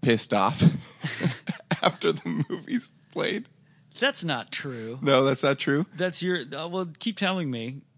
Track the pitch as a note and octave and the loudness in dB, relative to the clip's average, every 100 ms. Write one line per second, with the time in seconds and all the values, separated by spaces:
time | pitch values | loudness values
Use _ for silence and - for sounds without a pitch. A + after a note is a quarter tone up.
0 | B2+ A2+ - G#2 G2 - - - - - | 4 2 2 2 2 6 4 4 -10 -10
1 | D#3 - E3 - - - - - F3 - | -8 -2 -2 -2 -8 -10 -6 0 0 2
2 | E3 D#3 E3+ - D3+ - - A#3+ - _ | 0 0 -2 -2 -2 -4 -4 -6 -6 _
3 | _ - D3+ G#3 - _ _ _ _ - | _ -4 -2 -2 -8 _ _ _ _ -2
4 | B3+ C4+ E3+ C3 A2 - C#3+ B2 A2 B2+ | -2 -2 -4 -4 -4 -8 -8 -10 -10 -4
5 | C#3 C3 C3+ C3+ C#3+ C#3 - C#3 F#3 D3+ | 4 6 6 4 2 2 2 0 0 -4
6 | F3+ F3 F3+ F3+ C#3 C#3 E3 F3+ F3+ D#3 | -4 -2 -2 -2 -4 -8 -6 -6 -6 -6
7 | - G3+ G3 F#3 D#3 B2 A2+ C3+ - | -6 -2 -2 -2 -2 -4 -6 -10 -16